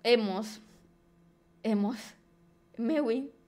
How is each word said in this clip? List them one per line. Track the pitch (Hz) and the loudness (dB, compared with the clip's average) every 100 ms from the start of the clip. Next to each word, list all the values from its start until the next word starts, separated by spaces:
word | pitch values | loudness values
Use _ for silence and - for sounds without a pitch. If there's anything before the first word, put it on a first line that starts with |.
Hemos. | 226 240 214 185 214 - - - - _ _ _ _ _ _ _ | 6 4 4 -2 -6 -12 -20 -20 -20 _ _ _ _ _ _ _
Hemos. | 220 208 202 247 - - _ _ _ _ _ - | -2 0 0 -2 -12 -20 _ _ _ _ _ -6
Mewin. | 233 311 254 247 277 - | 0 0 0 -2 -4 -16